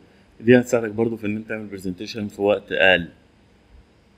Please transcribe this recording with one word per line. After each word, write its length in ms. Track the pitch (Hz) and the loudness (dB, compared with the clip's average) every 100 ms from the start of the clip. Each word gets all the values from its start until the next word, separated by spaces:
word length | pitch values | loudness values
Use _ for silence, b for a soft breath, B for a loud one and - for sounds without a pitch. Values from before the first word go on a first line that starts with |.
| b b b - | b b b -2
دي 180 | 113 123 | 4 4
هتساعدك 320 | 120 120 113 | 4 -2 -2
برضه 260 | 104 117 110 | -2 -4 -4
في 100 | 104 | -6
إن 100 | 107 | -8
أنت 120 | 110 | -8
تعمل 180 | 110 104 | -12 -12
presentation 640 | 98 95 92 107 113 104 | -12 -10 -10 -10 -10 -10
في 140 | - | -2
وقت 300 | 101 98 - | 0 0 -2
أقل. 360 | 90 92 87 85 - _ _ _ _ _ - _ _ _ | 2 4 4 0 -14 _ _ _ _ _ -20 _ _ _